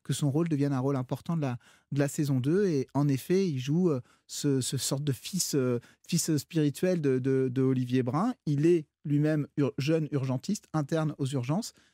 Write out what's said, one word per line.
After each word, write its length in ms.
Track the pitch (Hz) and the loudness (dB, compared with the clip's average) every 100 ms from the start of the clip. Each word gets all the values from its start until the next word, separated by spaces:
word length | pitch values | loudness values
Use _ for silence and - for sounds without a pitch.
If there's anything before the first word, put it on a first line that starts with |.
que 80 | - | -8
son 180 | 143 147 | -2 0
rôle 200 | 139 170 | 0 0
devienne 240 | 147 143 | 0 0
un 60 | 135 | 0
rôle 180 | 135 139 | 0 -2
important 400 | 131 135 - 165 | -4 -6 -4 -4
de 40 | |
la, 160 | 139 123 - - _ | -2 -4 -10 -20 _
de 60 | 139 | 0
la 100 | 139 | 0
saison 320 | - 143 131 | 0 0 0
deux. 240 | 127 180 202 | 2 2 2
Et 220 | 147 127 | 0 -2
en 140 | 135 147 | 0 2
effet, 400 | 131 - 180 190 | 0 2 2 2
il 120 | 135 | -2
joue, 300 | 127 160 180 | -2 2 2
euh, 120 | 135 - _ - | 0 -4 _ -14
ce, 320 | - 147 135 | -4 0 0
ce 160 | 120 131 | 0 -4
sorte 280 | - 139 147 | -2 -2 -2
de 80 | |
fils, 420 | 131 - 185 - 147 | -4 -4 -4 -2 0
euh, 240 | 127 120 - _ - | 2 0 -4 _ -4
fils 300 | 170 - 151 | -2 0 -2
spirituel 640 | - 165 151 143 185 185 | -2 0 0 0 0 2
de, 200 | 143 131 | 2 2
de, 300 | 131 135 131 | 2 0 0
de 120 | 127 | 2
Olivier 420 | 131 127 127 127 | 2 2 0 0
Brun. 300 | 123 143 233 240 - | 0 0 -2 -2 -2
Il 200 | 143 160 | 2 4
est 200 | 175 147 _ 156 | 2 0 _ -2
lui-même 420 | 147 151 156 135 - | 2 2 0 -2 0
ur-, 160 | 135 - | 0 0
jeune 320 | 131 160 151 | 0 0 0
urgentiste, 560 | 143 131 127 - 208 - | -2 -2 -4 -4 -8 -4
interne 420 | 160 143 160 156 147 | -4 -2 0 -2 -2
aux 100 | 135 | -4
urgences, 460 | 139 120 165 - - _ | -4 -2 -2 -4 -12 _